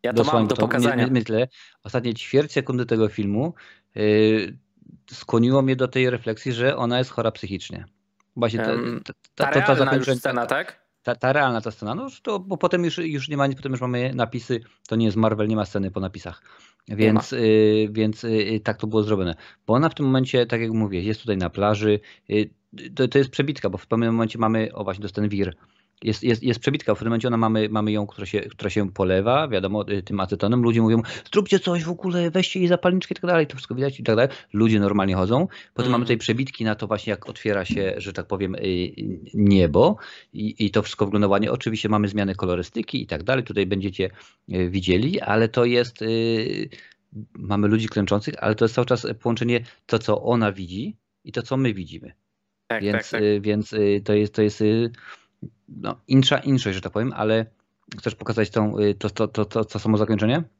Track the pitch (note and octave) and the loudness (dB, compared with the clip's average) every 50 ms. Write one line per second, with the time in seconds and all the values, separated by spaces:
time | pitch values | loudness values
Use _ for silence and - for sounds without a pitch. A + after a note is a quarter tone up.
0 | - A#2+ A2+ A2+ A2+ D3 A#2 A#2 A2 G#2 C3 - A2 A#2 B2+ C3 A#2+ A#2 A#2+ B2 | -4 0 2 2 2 4 2 2 2 2 2 0 0 0 2 2 2 2 2 2
1 | A#2+ B2+ C3 B2 A2 A2+ A2 A2 B2+ B2+ _ - - - _ _ _ A2 - B2+ | 0 2 2 0 0 0 0 0 0 -2 _ -20 -20 -20 _ _ _ -6 -4 -4
2 | A#2+ A#2+ A2+ - - - - C3+ D3+ D3+ - C#3+ C3 - C3 B2 B2 A#2+ A#2 A2 | -2 -2 -6 -6 -6 0 2 2 2 2 -2 -4 -2 -2 -2 -2 0 0 2 2
3 | A2 G2+ - - G#2 G2+ G2+ A2 C#3 F3 E3+ - - - - _ _ _ _ G#2+ | 2 0 0 -4 -2 -2 0 0 -2 -2 -6 -10 -20 -20 -20 _ _ _ _ 0
4 | G#2+ G#2+ G#2+ G#2+ A2 A2 A2 A2 F#2+ - C3+ C3 _ _ _ _ _ - - _ | 2 4 6 6 6 4 4 2 0 -4 -10 -16 _ _ _ _ _ -20 -20 _
5 | _ _ B2+ - - - - A2+ A#2 B2 C3 C#3 C3 C3+ C3 C3 C3 B2 - C3 | _ _ -20 -18 -6 0 2 4 4 4 4 4 4 2 2 0 0 0 2 0
6 | B2+ B2+ B2 A#2 - A2+ A2 - - C3 B2 A2+ B2 C3+ - - B2 A#2 A#2+ B2+ | 2 2 0 -2 -4 -6 -6 -4 -4 -6 -2 0 0 0 0 0 -2 0 0 0
7 | B2+ B2+ - - A2+ A2+ - - - F2+ F#2+ F2+ - - - F2+ F#2 - _ _ | -2 -2 -4 -2 -2 -2 -4 -4 -10 -8 -8 -10 -10 -12 -14 -14 -14 -16 _ _
8 | _ _ _ _ _ _ _ A#2 A#2 A2+ A2 A#2 A2+ A2 A#2 A#2 A#2+ A#2+ A#2+ - | _ _ _ _ _ _ _ -2 0 0 0 -2 -2 -2 -2 -2 -4 -6 -8 -10
9 | - - - _ _ _ _ - C#3 C#3 D3 C#3+ - - C3+ B2+ C3+ B2+ C#3+ C3+ | -12 -16 -20 _ _ _ _ -2 -2 2 2 2 4 4 4 4 4 2 2 0
10 | B2+ C3+ C3 B2 - C#3 B2+ B2 A#2+ A#2 C3 D3 - - - _ _ _ _ _ | 0 0 -2 -2 -2 -2 -2 -2 -2 -2 -2 -4 -4 -8 -14 _ _ _ _ _
11 | _ A#2+ A#2+ - - B2+ C3+ D3 C#3 C3 A#2 A2+ A2 A#2 G#2 - G#2+ G#2 G#2+ G3 | _ -6 -4 -2 0 2 2 2 2 2 0 -2 -4 -6 -10 -8 -8 -8 -8 -8
12 | C4 C#4 - - _ - G#2+ C#3 F#3 G3 F#3+ - - F3 F3 F3+ F3 E3 - - | -10 -12 -14 -12 _ -6 -6 -6 -4 -6 -4 0 0 0 2 0 0 -2 -2 -4
13 | E3+ D#3+ D3 C#3 C3 D3 D3 C#3+ C#3 C#3 C3+ C3 - C3+ C3 B2+ B2+ B2 B2 B2 | -6 -4 -4 -6 -6 -4 0 0 0 0 0 -4 -6 -6 -4 -4 -2 -2 -2 -2
14 | B2 C3 C3 B2+ A#2+ A2+ - B2+ - - B2+ A2+ A#2 - _ _ _ - A2 A2+ | -2 -4 -2 -2 -2 -2 -4 -10 -4 -4 -4 -4 -4 -12 _ _ _ -2 0 2
15 | A2+ A2 F#2+ A2 A2 A2 A2+ G#2+ G#2+ G#2+ A2+ G#2+ G2+ - - G2+ G2 F#2+ F#2 F#2+ | 2 2 2 4 2 2 2 2 0 0 0 -2 -2 -2 -4 -4 -4 -4 -4 -6
16 | F#2+ F#2 - F#2+ - F2 - - _ _ - - - _ _ _ _ - G#2+ G#2 | -6 -6 -8 -10 -14 -14 -14 -16 _ _ -20 -20 -20 _ _ _ _ -10 0 4
17 | A2 A2 G#2+ A2 - - C3 B2 A2+ A2 A2 A2 G#2+ G#2+ G#2+ G#2+ G#2+ G#2 G#2+ A2+ | 4 4 4 4 0 -2 -4 2 4 6 6 6 6 6 4 4 0 0 0 0
18 | A2 A2 G#2+ - - A#2 A2 A2 G2+ G2+ A2+ G#2+ G#2+ A#2 G#2 - - G#2+ A2 A2 | 0 0 -2 -4 -4 -2 0 0 0 0 -2 -2 -2 -4 -4 -2 -6 0 0 0
19 | G#2 G#2+ G#2+ F#2+ F2+ E2+ D#2+ - - - - _ _ - A2 B2+ D#3 D#3+ - - | 2 2 0 0 0 -2 -4 -6 -12 -20 -20 _ _ 0 2 2 2 0 0 0
20 | D3 C3+ C3 C3 C3 C3 - B2+ A#2+ A2+ B2 A2+ A#2 A2+ A2 A2+ G#2+ G2+ G2 F2 | 0 2 2 2 0 2 2 2 2 2 0 -2 -2 -2 0 0 0 0 -2 -2
21 | F2+ G#2+ G#2+ - - A2+ G2+ F#2+ F2+ E2+ - G2 G2+ G#2 G#2+ G2+ G#2+ G#2+ G#2 G#2 | -2 -2 -4 -4 -2 -2 -2 0 -2 -4 -2 0 0 2 2 2 2 2 2 2
22 | - - - _ _ - G2+ G#2+ G#2 - _ _ _ _ - - - - G2 - | -2 -12 -20 _ _ -2 -2 -2 -2 -2 _ _ _ _ -20 -18 -16 -14 -2 -2
23 | C3 B2 - C#3 C3+ C3+ - - C#3 D3 C#3 - - G2 F#2 G2 - _ A#2 A2+ | -2 2 4 2 2 2 0 -4 -2 -2 -4 -4 -4 -6 -6 -6 -6 _ -2 0
24 | A#2 A2+ A2+ A2+ A2+ A2 - A#2 A2+ A2 A2+ A2 A2 A2+ - - G2+ F#2+ F#2+ G2 | 0 0 0 0 0 -2 -2 -2 0 0 2 0 -2 -4 -6 -8 -8 -8 -8 -8
25 | G#2 G2 F#2+ G#2 G#2 G#2 G#2 G2 G2 F2 E2 _ _ _ _ _ _ _ _ _ | -10 -8 -4 -2 -2 -2 0 -2 -2 -4 -4 _ _ _ _ _ _ _ _ _
26 | - A2 G#2+ - - B2 A#2 A2+ - B2+ A#2 A#2+ - C#3 C#3 D#3 - - G#2 - | -4 -4 -4 0 0 0 0 2 0 -2 -2 0 -2 -2 -2 -2 -2 -2 -2 -2
27 | A2 A2+ A#2 A2+ G#2+ B2 A#2 A2+ A2+ A2 A2 G#2+ G#2+ G#2 A2 G#2+ G#2+ G#2+ G#2+ G#2+ | -2 -2 -2 -2 -2 -2 0 0 0 2 2 0 0 0 0 -2 0 0 -2 -2
28 | G#2 G2+ - - G2+ F#2 - G2+ - - - - - G2 - G#2+ G#2 F#2 G2 - | -4 -6 -10 -14 -10 -4 -4 -4 -4 -6 -12 -6 -6 -2 0 0 -2 -2 -2 -2
29 | G2 F2+ F#2 F#2+ G2 A2+ B2+ D3 D#3+ C#3+ A2 F#2 F#2+ F#2+ G2+ G#2+ G2+ F#2+ G2+ G2+ | 0 2 2 2 2 2 2 0 0 -2 -2 -2 -2 -2 -4 -4 -4 -4 -4 -6
30 | F#2 - G2+ G2 F#2+ F#2+ G2+ - - G2+ A#2+ B2 A#2+ A#2 A#2 A#2 A2+ A2 A2+ A2+ | -4 -6 -4 -4 -2 -4 -2 -2 0 0 2 2 2 4 4 4 4 4 4 2
31 | A2+ - - - - - - G#3 G3+ - G3+ F#3 - F#3 F3 F3 D#3 E3+ F3 E3+ | 0 -2 -10 -14 -12 0 0 0 2 4 2 2 2 0 -2 -2 -2 -4 -8 -6
32 | - F#3 F3 F3+ E3+ E3+ E3 F#3+ F#3 - - F#3+ F3+ E3+ F3+ E3+ - F3+ F3+ F#3 | -4 -2 -2 0 0 0 0 0 0 0 0 0 2 2 2 4 4 2 2 2
33 | - - F3+ - - F3 F3+ E3 D3+ C3+ - C3 - - A#2+ B2 C3+ C#3 C3+ - | -2 -4 -8 -6 -2 2 2 2 2 0 -4 -16 -10 -8 -4 -2 -2 -4 -4 -4
34 | A#2 - A2 A2 B2+ C3 - - - _ - G#2 A2+ A2+ A2 G#2 G2+ G2 G#2 G2+ | 0 2 4 4 4 2 0 -8 -16 _ 2 2 4 6 6 4 4 4 2 2
35 | F#2+ G2 F#2 F#2 F#2 F#2+ A#2 C#3 F3+ F#3+ - - - _ _ - A#2+ B2+ B2 A#2+ | 2 2 2 2 2 2 2 2 2 0 -4 -12 -20 _ _ -4 0 0 2 0
36 | B2 A#2+ B2 A2 - - A2+ B2 C3+ C3 - - A2+ A2 G#2+ - A2+ G2 G#2+ G#2 | 2 0 0 0 0 -2 0 0 -2 -6 -6 -4 -2 -2 -2 -2 -2 -4 -4 -4
37 | - A2+ G2+ - - - - - - A2 G2+ G2 F2 - - G2+ G2 F#2+ - - | -2 -4 -6 -6 -6 -16 -16 -6 -2 -2 -2 0 -2 -2 -2 -2 -2 -2 -2 -4
38 | - G2 F#2 - F2+ _ G2+ F#2+ G2 F#2 F#2 - - F#2+ F#2 F2+ F2+ - - - | -8 -8 -8 -10 -6 _ -4 -2 -2 -4 -4 -4 -2 -2 -2 -2 -2 -4 -6 -8
39 | G#2+ G#2 F#2+ D#2+ - - - G#2+ G#2 G2+ G2+ F#2+ F2+ E2 D2 F2+ B2+ F3 G#3+ - | -8 -8 -8 -10 -12 -8 0 4 6 6 8 8 6 6 6 6 6 6 4 0
40 | - - - - - _ - - G#2+ G#2+ - - A2 G2 - A2 G2+ - - - | -8 -20 -20 -20 -20 _ -12 -8 -8 -8 -4 -2 -2 2 2 0 -2 -2 -2 -2
41 | G#2 G2 G2+ G#2 G#2 G2 G2 G2+ G#2 - B2 - - A#2 A2 G#2+ - G#2 G#2+ G#2 | -2 0 2 2 4 4 4 2 2 0 -2 -2 -2 -4 -4 -2 0 0 2 2
42 | G#2 G2+ G2+ G#2+ G2+ G2 F#2 F#2+ - F#2 F2+ F2+ F2+ - _ A#2 G#2+ - - B2+ | 2 0 0 -2 -2 -2 -2 -4 -2 -2 -2 -2 -4 -6 _ -8 -8 -6 -6 -6
43 | A2+ - A2+ - - - C3 C3+ B2+ - - G#2 G2 F#2 G2+ G2 F#2+ G2+ F#2+ - | -6 -6 -6 -4 -2 0 -2 -2 -2 -2 -2 -2 0 0 0 -2 -2 -4 -4 -4
44 | F#2+ F#2 - - - - _ _ _ - F2+ F#2 F2+ F2 F#2 G2 F#2 F#2 F2+ F#2 | -6 -6 -6 -14 -20 -20 _ _ _ -6 -2 0 0 0 0 -2 2 2 2 2
45 | A#2 D3+ F#3+ - - - G#2 A2+ A2+ A2 - B2+ A#2+ A#2+ A#2+ A#2+ A#2+ A#2+ _ - | 2 0 -2 -2 -2 0 2 2 2 2 2 2 2 4 4 2 2 0 _ -8
46 | A2 A2+ A2+ A2+ A2+ A#2 A2+ A2 A2 - - G2+ G#2+ C3 - - - - - _ | -4 -2 0 0 0 0 0 0 -2 -2 -4 -6 -6 -8 -12 -20 -20 -20 -20 _
47 | _ _ - G#2+ A2 _ _ - - G2 G#2 G#2 G#2 G#2 A2 A2+ A2 G#2+ - A2 | _ _ -16 -16 -16 _ _ -12 -6 -2 0 2 4 4 4 2 0 0 -2 -2
48 | G2+ F#2 G2+ G#2 - - - - - - G#2+ - A#2 A2 - - A#2+ - B2+ A2+ | 0 2 0 0 0 -4 -8 -2 -2 -2 2 2 2 2 2 0 0 0 0 -2
49 | - - - - _ B2 A#2 A2 A#2+ A#2+ A#2+ A#2 A#2+ - - _ _ - - A2 | -2 -6 -8 -4 _ -4 -2 -2 0 0 0 -2 -2 -6 -20 _ _ -2 -2 -2
50 | A2 - G#2+ - - A#2+ A#2+ A#2+ A2+ G#2+ F#2+ G2 F#2 E2+ F2+ G2 C3+ G#3 G#3+ _ | 2 0 -2 0 2 0 2 2 2 0 0 -2 -10 -8 -8 -8 -8 -8 -10 _
51 | _ _ _ _ _ - - B2 A#2 - C3+ C3+ C3+ A#2+ G#2 F#2+ F2 D2 D#2 D#2+ | _ _ _ _ _ -10 -10 -10 -6 -4 -2 0 0 0 -2 -4 -10 -12 -14 -18
52 | - - - _ _ _ _ _ _ _ _ _ _ _ A2+ A2 G2+ G#2 G#2 A2+ | -18 -20 -20 _ _ _ _ _ _ _ _ _ _ _ -6 -2 0 0 0 -2
53 | G#2+ - - A2 G#2 G#2 G#2 G2+ G2+ G#2+ G#2 G#2+ G#2 - - G#2+ G#2 G2+ G2+ G2+ | -2 -4 -2 0 2 2 2 2 0 0 0 0 -2 -4 -2 0 2 2 2 0
54 | G2+ - G#2 G#2 G#2+ G#2 - - G#2+ G#2 - - A2 G#2+ A2 A2+ A#2 A#2 A#2 - | 0 0 2 2 2 0 0 0 0 0 2 0 0 2 2 2 0 -4 -6 -12
55 | - - - _ _ _ _ _ - - _ _ _ - - - - G#2+ - _ | -20 -20 -20 _ _ _ _ _ -18 -18 _ _ _ -20 -16 -10 -8 -8 -8 _
56 | _ - C3+ C3+ C3 - C#3+ C3+ - C#3 C3+ B2 - G#2+ F#2+ F#2+ - - - G#2 | _ 4 4 6 6 6 2 2 2 0 0 0 0 -2 -4 -4 -6 -4 -4 -2
57 | - C3+ - - G#2+ G#2+ A2 A2+ A2 A2 _ _ _ _ _ _ _ - - G#2 | -2 -2 -2 -2 0 2 2 0 0 -4 _ _ _ _ _ _ _ -18 -18 -6
58 | - A#2+ A2 _ G2+ - A2 A#2 G#2+ G2 - A#2 G#2+ G#2+ G2+ G2 G#2 G#2 G2+ G2+ | -6 -6 -6 _ -6 -4 0 0 0 0 2 0 0 0 0 2 2 2 2 0
59 | - G2+ F#2+ - A2+ G#2+ - A2 G#2 G2+ - A#2 G#2+ - - G#2 - G#2+ A2 G#2 | -4 -6 -2 -2 -2 -2 0 -2 -4 -2 -2 -4 -4 -2 -6 -4 0 2 2 2
60 | G#2+ G#2 A2 G2 G#2+ A2 B2+ E3 E3 - _ | 2 2 2 0 2 2 0 0 -2 -6 _